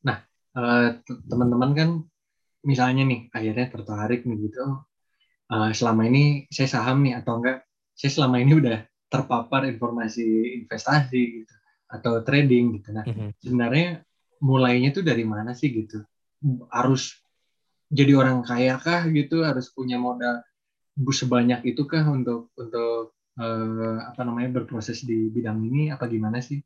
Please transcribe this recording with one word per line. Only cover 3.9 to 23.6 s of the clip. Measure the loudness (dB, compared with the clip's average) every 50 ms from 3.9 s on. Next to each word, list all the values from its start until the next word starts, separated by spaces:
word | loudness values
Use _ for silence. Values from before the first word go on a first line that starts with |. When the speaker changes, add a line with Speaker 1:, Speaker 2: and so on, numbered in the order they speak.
| -6 -4 -2 -2 -2 -2 -2 -6
Speaker 1:
nih | -6 -4 -6 -8
gitu, | -6 -6 -6 -6 -6 -8 -10 _ _ _ _ _ _ _ _ _ _ _ _ _ -2
eh, | 0 0 0 0 0
selama | 0 2 2 2 4 4
ini | 6 6 6 4 2 0 -4 _ -4
saya | -2 -2 0 0
saham | -2 0 0 2 4 2
nih | 2 0 -2
atau | -4 -4 -2 0
enggak, | 0 -2 -2 -4 _ _ _ _ _ _ _ -4
saya | -4 -2 0
selama | 2 2 2 4 4 6
ini | 6 6 6
udah | 6 2 0 -4 -6 _ _ _ _ _ -4
terpapar | -4 -2 0 -2 -2 -2 -2 -2 -2 0 -2
informasi | -4 -4 -6 -6 -4 -4 -6 -6 -6 -4 -2 0 0 0 0 -2 -6 -10 -10
investasi | _ -10 -6 -2 2 2 2 2 2 0 0 0 0 -4 -12 -18
gitu, | _ _ _ _ _ _ _ _ _ -16
atau | -4 -2 -2 -2 0 0
trading | 2 2 4 4 6 6 4 4 2 0 -4
gitu. | -10 -10 -10
Nah, | -8 -6
Speaker 2:
Mhm. | -6 -6 -6 -8 -8 -10 _ -6
Speaker 1:
sebenarnya | -2 0 0 0 2 2 0 0 0 -4 -10 _ _ _ _ _ _ _ _ 0 2
mulainya | 4 4 4 4 4 4 2 2 0
tuh | 0 0 0
dari | 0 0 0 -2 -4
mana | -4 -6 -8 -6 -2
sih | -4 -2 -2 -2
gitu? | -6 -6 -12 -14 -14 _ _ _ _ _ _ _ -2 -2 -2 -2 -8 _ -4
Harus | 0 2 2 2 2 0 -8 -14 _ _ _ _ _ _ _ _ _ _ _ _ _ _ _
jadi | 2 4 6 6 8 8
orang | 6 6 4 2 0 -2
kaya | 0 2 2 2 2 0 -2
kah | -2 0 0 0 2
gitu? | 2 0 0 0 0 0 0
Harus | 0 0 -2 -6 -8 _
punya | -8 -6 -4 -4 -2
modal | -2 -4 -4 -2 -2 -2 -2 -4 -8 _ _ _ _ _ _ _ _ _ _
bu-, | -2 -2 0 0 -2
sebanyak | 0 2 2 4 4 4 2 2 -2 -4
itu | -2 -2 -2 0
kah | 0 2 2 2 2
untuk, | 0 -2 -2 -4 -6 -8 _ _ -16
untuk, | -14 -8 -6 -4 -2 -2 -4 -4 -6 -10 _ _ _ _ _ -8
eh, | -6 -6 -4 -4